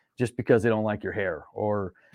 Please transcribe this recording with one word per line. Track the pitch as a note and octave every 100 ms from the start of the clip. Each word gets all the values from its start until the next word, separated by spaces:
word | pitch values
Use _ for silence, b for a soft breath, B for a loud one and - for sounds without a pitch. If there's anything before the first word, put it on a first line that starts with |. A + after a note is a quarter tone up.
| _ -
just | A#2+ -
because | - A#2
they | G#2+
don't | A2
like | G#2+ G#2
your | F#2+
hair | G#2+ F#2+ D#2 -
or | G#2 G#2 G#2 F#2 - b